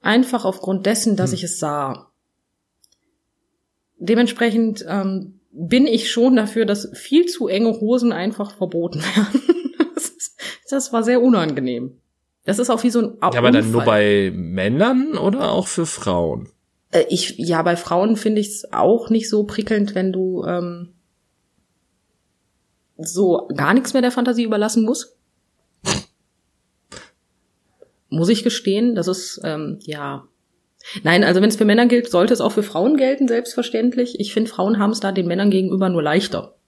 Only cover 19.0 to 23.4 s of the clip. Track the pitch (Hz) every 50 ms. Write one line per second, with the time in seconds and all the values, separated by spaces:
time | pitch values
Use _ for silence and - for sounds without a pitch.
19 | 233 - 226 226 220 - - 208 208 208 - - 208 - 220 208 202 202 202 190
20 | 185 190 185 185 185 185 185 180 - - 175 175 175 175 175 175 175 175 _ _
21 | _ _ _ _ _ _ _ _ _ _ _ _ _ _ _ _ _ _ _ _
22 | _ _ _ _ _ _ _ _ _ _ _ _ _ _ _ _ _ _ _ -
23 | 160 160 - 180 202 185 170 -